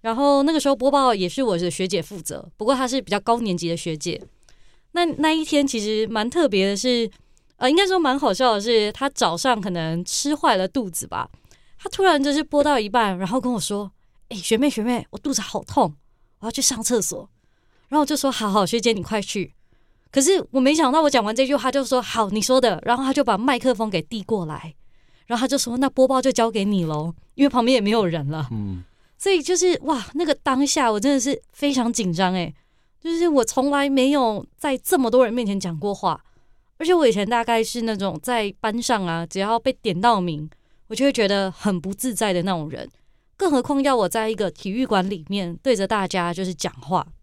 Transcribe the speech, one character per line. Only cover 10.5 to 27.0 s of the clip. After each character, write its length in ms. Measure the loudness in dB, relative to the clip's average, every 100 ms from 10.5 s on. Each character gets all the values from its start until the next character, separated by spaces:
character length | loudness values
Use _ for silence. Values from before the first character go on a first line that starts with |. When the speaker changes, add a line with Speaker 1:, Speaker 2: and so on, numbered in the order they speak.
| 2
Speaker 1:
了 100 | 0
肚 240 | -2 -4
子 160 | -8 -8
吧， 200 | -8 -10 -14 _ _ _ -14
她 140 | -10
突 140 | 2
然 200 | 4 4
就 80 | 2
是 120 | 0
播 200 | 2 2
到 160 | 4 2
一 80 | 2
半， 300 | 2 2 0
然 100 | -2
后 120 | -2
跟 120 | -2
我 60 | -4
说 320 | -4 -6 -8 _ _ _ -14
，“诶， 60 | -10
学 200 | -2 2
妹， 140 | 2
学 140 | 0
妹， 200 | -2 -4 -6
我 80 | -8
肚 160 | -4
子 80 | -4
好 220 | -4 -8
痛， 280 | -2 0 0 -2 _ _ _ _
我 80 | -8
要 60 |
去 100 | -2
上 220 | -2 -2
厕 180 | 0 0
所。” 260 | -2 -8 -16 _ _ _ _ _ _
然 80 | 0
后 40 |
我 40 | 2
就 100 | 0
说 140 | -2
，“好， 220 | -2 0
好， 120 | 2
学 160 | 2 2
姐 140 | 0
你 80 | -2
快 180 | -2 -6
去。” 360 | -4 -6 -8 _ _ _ _ _ _
可 100 | 2
是 240 | 4 2 2
我 100 | 2
没 140 | 2 4
想 180 | 4
到 80 | 4
我 80 | 4
讲 140 | 2
完 120 | 0 0
这 120 | 0
句 80 | 2
话， 80 |
她 80 | 0
就 120 | -2
说 160 | 0 -2
，“好， 300 | -2 -2 -2
你 100 | -2
说 220 | 2 4
的。” 180 | 2 0 -2
然 100 | 0
后 80 |
她 80 | 0
就 120 | 0
把 120 | 2 0
麦 220 | 0 0
克 160 | 0
风 160 | -2 -2
给 140 | -4
递 180 | -6 -10
过 240 | -4 -4 -4
来， 300 | -10 -14 -20 -20 _ _ _ _
然 100 | -2
后 60 |
她 60 | 0
就 100 | 0
说 200 | -2 -2
，“那 80 | 0
播 180 | 4 4
报 140 | 4
就 100 | 2
交 200 | 2 0
给 120 | 0
你 220 | 0 0 0
咯。” 300 | -4